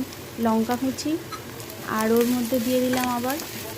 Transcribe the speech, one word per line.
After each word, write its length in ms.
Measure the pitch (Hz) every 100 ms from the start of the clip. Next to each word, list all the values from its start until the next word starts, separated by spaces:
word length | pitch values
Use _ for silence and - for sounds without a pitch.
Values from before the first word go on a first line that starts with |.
| 254 - - -
লঙ্কা 380 | 226 226 220 240
কুচি, 360 | 262 247 302 330 - - - - - - -
আর 200 | 220 220
ওর 140 | 226 240
মধ্যে 220 | 247 233 262 226
দিয়ে 140 | 254
দিলাম 260 | 254 254 247
আবার 280 | 240 254 302 - - 330